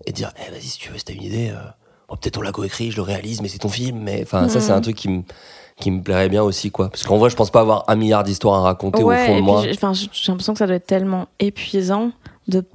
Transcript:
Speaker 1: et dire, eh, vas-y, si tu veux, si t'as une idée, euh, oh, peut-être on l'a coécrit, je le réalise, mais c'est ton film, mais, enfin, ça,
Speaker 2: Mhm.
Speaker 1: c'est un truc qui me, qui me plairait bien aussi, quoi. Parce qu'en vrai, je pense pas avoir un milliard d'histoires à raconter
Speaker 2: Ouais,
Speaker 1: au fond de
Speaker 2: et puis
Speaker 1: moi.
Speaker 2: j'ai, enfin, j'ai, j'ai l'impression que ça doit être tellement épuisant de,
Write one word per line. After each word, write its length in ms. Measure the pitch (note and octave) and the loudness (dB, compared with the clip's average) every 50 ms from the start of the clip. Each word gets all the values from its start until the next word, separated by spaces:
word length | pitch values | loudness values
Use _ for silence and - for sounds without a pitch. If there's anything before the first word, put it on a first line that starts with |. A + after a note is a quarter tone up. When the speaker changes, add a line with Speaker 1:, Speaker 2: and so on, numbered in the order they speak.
| - | -14
Speaker 1:
et 80 | - - | -12 -10
dire, 180 | - - - - - - - | -8 -10 -10 -12 -14 -16 -16
eh, 20 | |
vas-y, 100 | - - | -16 -14
si 160 | - - - - | -14 -12 -12 -12
tu 140 | - - - | -14 -14 -14
veux, 40 | - | -14
si 60 | - | -14
t'as 100 | - - | -14 -14
une 100 | G2 G2+ | -12 -10
idée, 260 | G2 G2+ A2+ A#2 A2 | -8 -6 -4 -4 -4
euh, 80 | G#2 G#2 G2+ G#2 - _ _ _ _ _ _ _ G#2 | -6 -10 -12 -16 -20 _ _ _ _ _ _ _ -16
oh, 20 | |
peut-être 220 | - - - - G#2 | -8 -6 -6 -6 -4
on 40 | |
l'a 100 | G#2 G2 | -6 -6
coécrit, 400 | G2+ G#2+ G2+ G2 - - A#2 A#2 | -6 -6 -6 -8 -6 -6 -6 -6
je 40 | G#2+ G#2+ | -4 -6
le 40 | |
réalise, 400 | G2 G2+ G2+ F#2 F#2 G#2+ A#2 G#2+ | -6 -4 -6 -6 -6 -8 -8 -6
mais 60 | G#2 G2 | -6 -8
c'est 120 | - F#2+ | -8 -6
ton 100 | - G2+ | -6 -6
film, 300 | G2 A#2+ B2 B2+ A#2+ A2+ | -4 -4 -4 -4 -6 -6
mais, 200 | G#2+ G2+ G2+ - - | -6 -6 -4 -4 -4
enfin, 240 | - - F#2+ F2+ - | -2 0 0 2 2
ça, 100 | - B2 | 2 2
Speaker 2:
Mhm. 60 | A2 | 2
Speaker 1:
c'est 60 | - | 4
un 100 | G2 G2 | 2 2
truc 140 | A#2 A2+ A2 | 2 0 -4
qui 140 | - - F#2+ | -4 -4 -2
me, 140 | F#2+ F2+ F2+ - - - - - - - - - _ _ | -2 -2 -4 -8 -14 -20 -20 -20 -20 -20 -20 -20 _ _
qui 120 | - - | -4 -2
me 100 | F#2 F#2 | -2 -2
plairait 280 | F2+ G2 F#2+ F#2 F#2+ F#2+ | -2 0 0 2 2 2
bien 140 | F#2+ G#2 G#2+ | 4 2 2
aussi, 280 | G2+ F#2 - - G2+ | 2 0 -2 -4 -6
quoi. 180 | - - F#2+ F#2+ | -2 -2 -2 -2
Parce 140 | - - - | -2 -6 0
qu'en 140 | - G2 G#2+ | 2 4 6
vrai, 120 | - B2 | 6 4
je 60 | - | 4
pense 140 | - A2+ F#2+ | 4 0 4
pas 120 | - A#2+ | 6 6
avoir 220 | A2+ A2 G#2+ G2+ - - | 6 6 4 2 2 2
un 60 | A2 | 2
milliard 280 | G#2+ A2 G#2+ A2 G#2 G2+ | 4 4 4 4 4 4
d'histoires 320 | G2 G2 - - G#2+ G2 | 2 -2 0 2 4 4
à 60 | F#2+ | 6
raconter 420 | F#2 F#2 F#2 - - F#2+ F#2+ A3 A2+ | 4 4 2 2 -2 0 2 4 4
Speaker 2:
Ouais, 200 | - - - B3 | 4 4 4 4
Speaker 1:
au 20 | |
fond 60 | A#3 G#3 | 4 4
de 40 | G3 | 4
Speaker 2:
et 40 | |
puis 100 | - - | 4 4
Speaker 1:
moi. 100 | - - - | 4 4 4
Speaker 2:
j'ai, 80 | - - | 0 -2
enfin, 200 | - - G3 F#3+ | -2 -2 -2 -2
j'ai, 140 | F#3+ G3+ G3+ | -2 -4 -8
j'ai 200 | - - - - | -8 -4 -4 -2
l'impression 220 | F#3 F3+ F#3 - G#3+ | -2 -2 -2 -4 -2
que 60 | - | 0
ça 80 | G#3+ F#3 | 0 0
doit 80 | F#3 | 0
être 120 | F3 F3+ - | -2 0 0
tellement 400 | G3 F#3+ F#3+ F#3+ F#3+ F#3 F3+ - _ - | 0 0 0 0 -2 -4 -4 -8 _ -4
épuisant 720 | G3+ G3+ G3+ - - - - G3 F#3 F3+ G3 G#3 A3+ A#3+ A#3 - _ - - _ _ - | -2 -2 -2 -6 -10 -4 -2 -2 0 0 0 0 0 -2 -4 -8 _ -20 -20 _ _ -2
de, 160 | F#3 F#3+ F#3 - - | -2 -2 -2 -4 -12